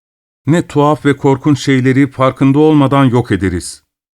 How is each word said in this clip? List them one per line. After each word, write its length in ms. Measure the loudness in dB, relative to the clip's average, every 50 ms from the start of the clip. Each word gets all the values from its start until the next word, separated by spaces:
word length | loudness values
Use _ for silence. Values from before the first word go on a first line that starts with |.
| _ _ _ _ _ _ _ _ _
ne 220 | -2 -2 -2 -2
tuhaf 380 | -2 -2 0 0 0 0 0 -2
ve 120 | -2 -2
korkunç 420 | 0 0 -2 -2 0 0 -2 -2 0
şeyleri 520 | 0 -2 0 0 0 0 0 0 0 -2
farkında 480 | -2 -2 -2 -2 0 0 0 2 2 4
olmadan 460 | 2 4 4 2 2 2 2 2 2
yok 260 | 2 2 0 0 -2
ederiz. 520 | -2 -2 -2 -4 -4 -6 -8 -12 -16 -18 _ _ _ _ _ _ _